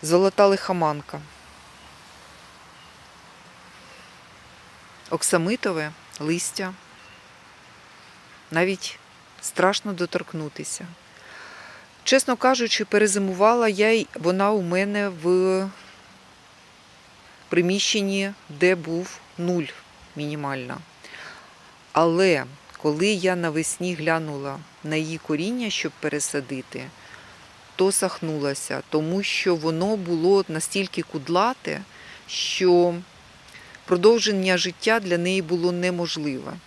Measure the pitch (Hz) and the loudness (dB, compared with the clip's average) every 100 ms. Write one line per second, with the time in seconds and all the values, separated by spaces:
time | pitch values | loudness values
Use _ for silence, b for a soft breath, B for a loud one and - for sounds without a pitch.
0 | 156 175 196 - 202 196 - 180 160 147 | 4 4 4 6 6 6 0 0 0 -2
1 | - 151 151 - - - - - - - | -8 -14 -14 -20 -20 -20 -20 -20 -20 -20
2 | - - - - - - - - - - | -20 -20 -20 -20 -20 -20 -20 -20 -20 -20
3 | - - - - - - - - - - | -20 -20 -20 -20 -20 -20 -20 -20 -20 -20
4 | - - - - - - - - - - | -20 -20 -20 -20 -20 -20 -20 -20 -20 -20
5 | - 165 - 175 165 214 208 165 151 160 | -6 -4 2 2 2 -2 -2 -2 -4 -8
6 | - - 151 170 - - 185 185 - - | -20 -10 -4 -2 -4 -6 -8 -8 -20 -20
7 | - - - - - - - - - - | -20 -20 -20 -20 -20 -20 -20 -20 -20 -20
8 | - - - - - 160 180 190 - - | -20 -20 -20 -20 -4 0 2 0 -6 -12
9 | - - - - - - 180 202 214 180 | -20 -20 -20 -14 -12 0 2 2 -4 -6
10 | 175 180 170 165 151 - - - 175 170 | -4 -4 -6 -8 -8 -10 -10 -10 -12 -18
11 | - B B B B B B B B - | -20 B B B B B B B B -12
12 | - 269 262 254 254 262 233 - 214 208 | 2 2 2 2 2 2 0 -2 0 2
13 | 214 196 196 185 208 240 226 196 214 226 | 4 2 -2 4 4 6 2 2 4 4
14 | - - 165 185 196 214 175 175 202 208 | 0 -2 0 2 2 2 0 0 0 -2
15 | 202 175 165 180 185 185 196 196 B B | -2 -2 2 2 4 0 -2 -8 B B
16 | B - - - - - - - - - | B -20 -20 -20 -20 -20 -20 -20 -20 -20
17 | - - - - - 165 175 196 - 220 | -20 -20 -20 -20 -2 0 2 0 0 0
18 | 196 196 196 202 - 147 180 185 156 165 | 0 -2 -4 -6 -16 2 2 2 -2 -6
19 | 180 - - - 175 175 147 - - - | -6 -12 -20 -6 -2 0 -2 -8 -20 -20
20 | - - 147 151 143 135 123 131 160 - | -20 -8 -6 -4 -4 -6 -8 -12 -14 -20
21 | B B B B B B B - - - | B B B B B B B -20 -4 2
22 | 165 170 190 147 131 139 - - 151 151 | 4 4 4 4 0 -14 -20 -4 -2 2
23 | 196 208 185 180 170 156 160 - 180 175 | 2 2 0 0 -2 -2 -4 -4 -6 -4
24 | 156 165 156 143 139 139 147 - 156 156 | 0 0 -2 -6 -8 -10 -14 -14 -4 -2
25 | 156 160 - 151 180 247 233 - 156 - | -2 -8 -4 -2 -2 -4 -4 -4 -6 -6
26 | 156 143 - 147 127 135 127 127 131 - | -6 -4 -4 -4 -6 -8 -8 -12 -14 -16
27 | B B B B B - - - 185 196 | B B B B B -20 -16 0 0 2
28 | 185 - 165 156 139 139 - 135 - 156 | -2 -2 -4 -2 -2 -4 -6 -8 -2 -2
29 | 156 185 202 - - 175 156 160 190 214 | 0 -2 -2 -2 0 0 0 0 0 -2
30 | 175 170 170 196 190 156 - 196 190 - | -2 0 4 4 2 -4 -4 -4 -4 -4
31 | - 160 139 170 220 262 - 147 196 B | -6 -8 0 2 2 0 -6 -6 -8 B
32 | B B B - - - 185 175 175 170 | B B B -6 -4 2 4 6 4 0
33 | 180 - - - - B B B - 180 | -10 -20 -20 -20 -20 B B B -2 4
34 | 190 233 214 196 185 180 180 170 - 226 | 6 6 4 0 2 2 0 -2 0 2
35 | 196 175 175 190 165 175 175 175 180 180 | 2 0 2 0 0 0 0 0 -2 -2
36 | 170 - 147 131 135 175 | -4 -4 -4 -4 -8 -12